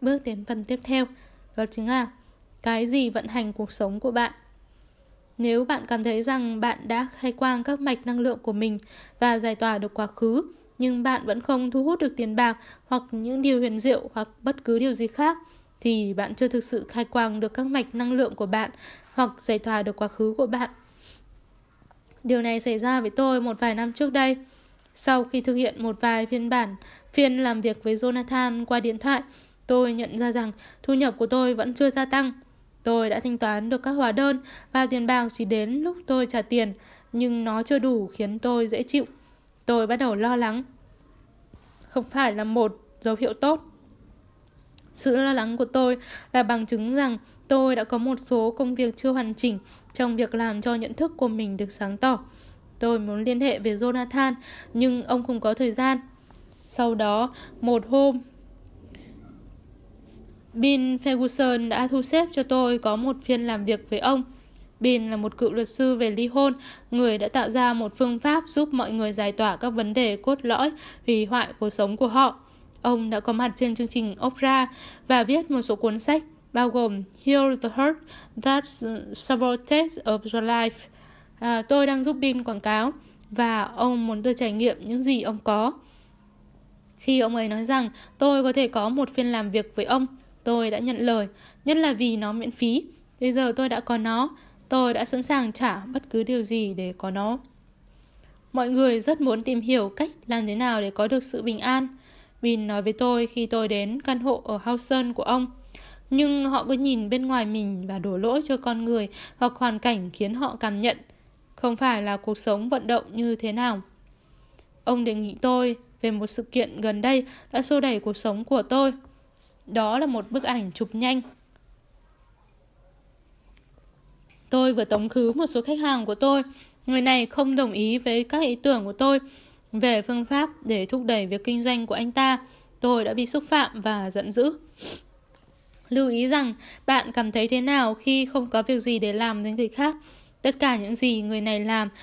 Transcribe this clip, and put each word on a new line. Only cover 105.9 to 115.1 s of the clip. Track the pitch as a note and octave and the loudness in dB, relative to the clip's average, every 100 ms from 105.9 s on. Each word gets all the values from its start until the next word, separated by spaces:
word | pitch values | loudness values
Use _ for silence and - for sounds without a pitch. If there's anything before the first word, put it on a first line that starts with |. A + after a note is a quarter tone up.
| - - | -18 -2
Nhưng | C4+ D4 C#4+ | 2 2 2
họ | C4+ C4+ | 0 -2
cứ | A3 | 0
nhìn | C4 C#4 B3 G#3 | 0 2 0 0
bên | B3+ C4 | -2 0
ngoài | B3+ G#3+ | 0 0
mình | A3 G3+ F#3+ F#3+ | -2 -4 -4 -6
và | F#3+ | -6
đổ | G3 F#3 | -4 -2
lỗi | A3 C4+ | 0 0
cho | D4+ C4 | 0 -2
con | B3 A3+ | -2 -4
người | A3+ A#3 G3+ - - - | 0 -2 -2 -8 -16 -2
hoặc | B3 B3 | -2 2
hoàn | B3 G#3+ | -2 0
cảnh | B3 A3 F3+ | 0 -2 -4
khiến | - G3+ | -6 -4
họ | A#3+ C#4 A#3 | -2 -4 -4
cảm | A3 G3+ | -4 -2
nhận | A#3 - - - _ _ _ - | -2 -2 -6 -20 _ _ _ -4
không | B3 A3+ | -2 0
phải | C4+ A3+ | 0 0
là | G#3 G3+ | -2 -4
cuộc | A3 G#3 | -4 -4
sống | - G3+ A#3 | -2 -2 0
vận | C4 G#3+ | -2 0
động | A#3 - | -2 -2
như | G#3 A#3 A3+ | -4 -2 -2
thế | A3 | -4
nào. | G#3+ B3 G3+ F#3+ _ - _ _ _ _ _ - _ | -2 -2 -2 -8 _ -20 _ _ _ _ _ -20 _
Ông | - B3 | -2 0
đề | A#3 | 0